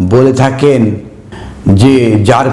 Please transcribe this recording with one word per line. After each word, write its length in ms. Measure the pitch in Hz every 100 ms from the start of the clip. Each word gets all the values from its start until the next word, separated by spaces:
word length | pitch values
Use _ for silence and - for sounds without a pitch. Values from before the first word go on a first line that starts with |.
বলে 320 | 90 117 131
থাকেন 640 | 131 135 131 143 131 107 98 - - - - - - -
যে 580 | 98 127 135 117 107
যার 260 | 101 120 131